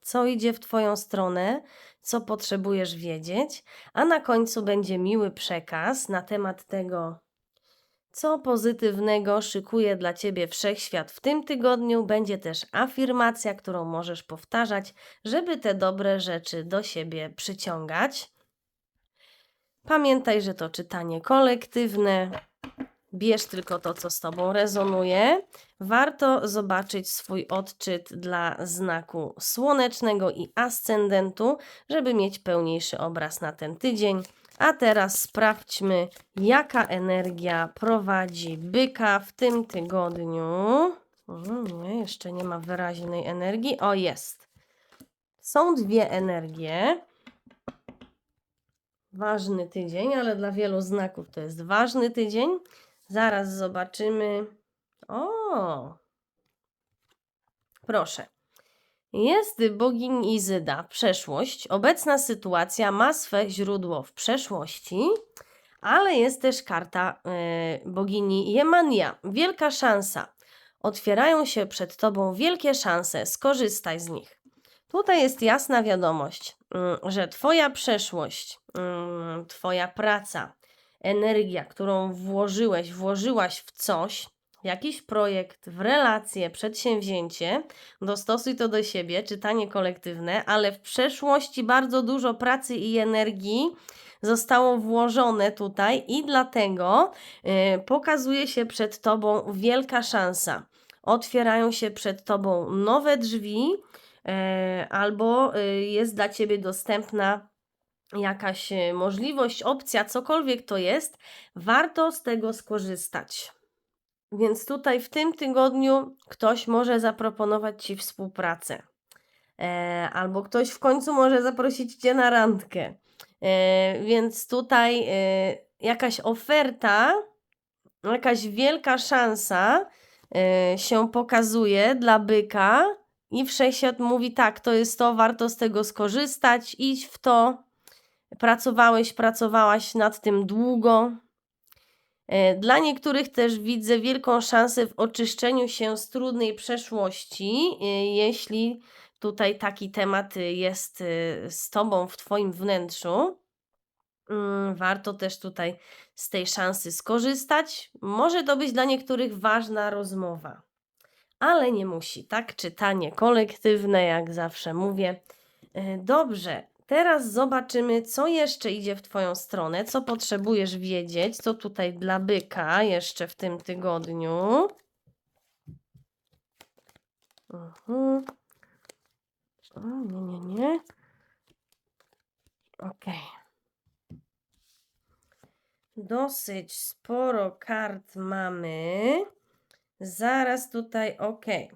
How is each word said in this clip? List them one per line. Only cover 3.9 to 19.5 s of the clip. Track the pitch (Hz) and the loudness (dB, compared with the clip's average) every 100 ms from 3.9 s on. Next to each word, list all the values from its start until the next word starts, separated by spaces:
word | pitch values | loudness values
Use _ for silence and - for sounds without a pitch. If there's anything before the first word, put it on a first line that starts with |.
a | - | 0
na | 320 311 | 2 2
końcu | 311 233 226 226 | 2 2 2 -2
będzie | 202 202 190 185 | 0 0 0 -2
miły | 185 220 196 | 0 0 0
przekaz | - - 170 165 160 190 262 - | -4 -6 -6 -6 -4 -2 -4 -4
na | 185 | -6
temat | 185 208 196 190 | -4 -4 -4 -6
tego, | - 190 185 175 165 165 _ _ _ _ _ _ _ _ _ - | -8 -6 -4 -6 -6 -10 _ _ _ _ _ _ _ _ _ -4
co | 311 311 | -2 -2
pozytywnego | 262 233 233 233 220 196 214 208 202 208 | 0 2 2 0 -2 0 0 2 2 0
szykuje | 214 196 196 226 208 185 | -2 -8 -2 2 2 0
dla | 175 | -2
ciebie | 175 208 196 170 | -4 -4 -4 -4
wszechświat | - 202 208 - 170 156 | -2 -4 -4 -6 -6 -6
w | - | -4
tym | 269 302 | -2 -2
tygodniu. | - 262 247 247 240 233 208 | -2 0 2 2 2 0 2
Będzie | 214 202 196 | 0 0 -4
też | 170 160 - | -6 -10 -6
afirmacja, | 196 262 262 262 247 233 233 214 | -2 -2 0 0 2 2 0 -6
którą | 196 - 180 | -6 -8 -6
możesz | 165 165 170 170 | -6 -6 -8 -12
powtarzać, | - 160 - 233 220 202 190 _ - - | -12 -16 -4 -2 0 -2 -6 _ -20 -14
żeby | 214 302 349 285 | -4 -2 -2 -2
te | 214 | -2
dobre | 190 190 196 196 190 | 0 0 0 0 0
rzeczy | 185 170 165 170 | -2 -6 -6 -8
do | 170 190 | -4 -4
siebie | 208 165 160 160 156 - | -4 -8 -8 -8 -10 -10
przyciągać. | - 190 190 160 156 165 269 262 - _ _ _ _ _ _ _ _ _ _ _ _ | -10 -8 -6 -6 -4 -2 -2 -4 -14 _ _ _ _ _ _ _ _ _ _ _ _